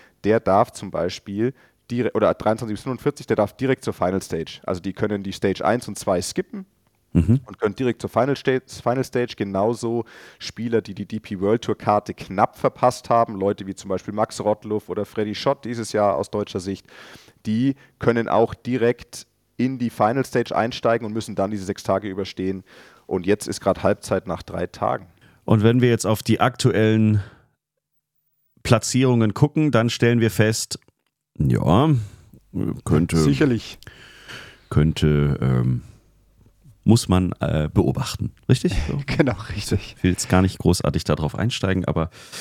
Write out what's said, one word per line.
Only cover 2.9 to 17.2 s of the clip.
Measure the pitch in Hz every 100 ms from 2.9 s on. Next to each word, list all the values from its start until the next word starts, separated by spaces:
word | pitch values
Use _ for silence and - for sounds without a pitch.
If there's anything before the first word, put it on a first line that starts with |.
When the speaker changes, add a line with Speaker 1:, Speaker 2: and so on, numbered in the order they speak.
| 120 147 - -
Speaker 1:
der | 107
darf | 101 -
direkt | 135 131
zur | -
Final | 101 90 95
Stage. | - 85 80 -
Also | - 90
die | 92
können | 92 107 104
die | 98
Stage | 95 101 95
eins | 82 117 117
und | 101
zwei | - 90
skippen | 98 - - 196 190 _ _ _ _
Speaker 2:
Mhm. | - 82 127 -
Speaker 1:
und | 98
können | 107 98
direkt | 127 113
zur | 101
Final | 113 131 139
Sta-, | - 131 - -
Final | - 127 127
Stage. | 123 120 -
Genauso | 101 98 107 120 117 117 110 - - -
Spieler, | - - 120 113
die | -
die | 92 101
D | 107
P | - 98
World | 98 113
Tour | - 107
Karte | - 104 -
knapp | - - 95 113 -
verpasst | 135 - 127 - -
haben, | 117 117 101
Leute | 98 101 95
wie |
zum | 95 98
Beispiel | 92 -
Max | 104 110 -
Rottluff | 101 107 107 107 -
oder | 95 101
Freddy | - 104
Schott | 101 - 139
dieses | 110 117 110
Jahr | 107 104 80
aus | 101
deutscher | 104 101 101
Sicht, | 92 98 - - - -